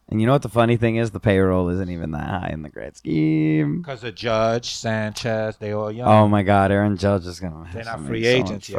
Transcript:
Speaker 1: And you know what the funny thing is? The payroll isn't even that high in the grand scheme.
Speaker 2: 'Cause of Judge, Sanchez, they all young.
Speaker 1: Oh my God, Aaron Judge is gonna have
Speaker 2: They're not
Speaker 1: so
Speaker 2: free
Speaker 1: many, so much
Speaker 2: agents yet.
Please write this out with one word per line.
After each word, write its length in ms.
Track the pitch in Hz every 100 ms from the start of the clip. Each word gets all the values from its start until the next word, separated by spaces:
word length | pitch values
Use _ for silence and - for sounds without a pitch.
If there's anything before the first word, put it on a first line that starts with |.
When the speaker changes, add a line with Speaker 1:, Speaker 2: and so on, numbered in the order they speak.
| -
Speaker 1:
And 80 | 107
you 60 | 113
know 80 |
what 80 | 139
the 80 | 113
funny 260 | 120 117 120
thing 200 | 117 113
is? 160 | 117
The 80 | 101
payroll 500 | 113 95 95 92 90
isn't 180 | 90 90
even 200 | 85 82
that 160 | 78 -
high 220 | 92 87
in 120 | 78
the 60 | 76
grand 260 | - 60 -
scheme. 840 | - 156 156 156 156 156 147 165
Speaker 2:
'Cause 200 | 170 131
of 120 | 120 -
Judge, 580 | 117 110 113 117 -
Sanchez, 840 | - 113 110 107 104 120 110 110 -
they 140 | 104
all 180 | 104 107
young. 160 | 110 113
Speaker 1:
Oh 200 | 107 104
my 140 | 104
God, 300 | 95 101 98
Aaron 260 | 101 104 92
Judge 300 | 101 101 87
is 120 | 85
gonna 260 | 92 78 82
have 80 | 95
Speaker 2:
They're 80 |
not 160 | 117 113
Speaker 1:
so 60 | 71
Speaker 2:
free 160 | 113
Speaker 1:
many, 20 |
so 160 | 117 127
much 80 | 92
Speaker 2:
agents 200 | 101
yet. 80 | -